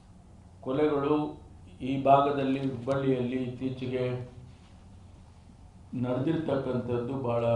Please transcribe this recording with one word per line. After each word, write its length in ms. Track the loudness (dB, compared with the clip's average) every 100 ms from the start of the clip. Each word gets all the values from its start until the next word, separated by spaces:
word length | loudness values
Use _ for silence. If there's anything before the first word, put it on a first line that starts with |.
| -20 -20 -20 -20 -20 -12
ಕೊಲೆಗಳು 800 | -4 2 2 4 2 2 0 -6 -16 -20 -20 -8
ಈ 220 | -4 2
ಭಾಗದಲ್ಲಿ, 580 | 6 8 6 2 0 0
ಹುಬ್ಬಳ್ಳಿಯಲ್ಲಿ 760 | -2 -2 -2 0 2 2 0 -2
ಇತ್ತೀಚೆಗೆ 920 | -4 -4 -6 -4 -4 -2 -2 -4 -8 -14 -20 -20 -20 -20 -20 -20 -20 -20 -20 -20 -20 -20 -20 -20 -10
ನಡೆದಿರ್ತಕ್ಕಂಥದ್ದು 1200 | -6 -2 0 0 0 0 -2 0 -2 -2 -2 -2
ಬಹಳ 320 | -4 -2 0 2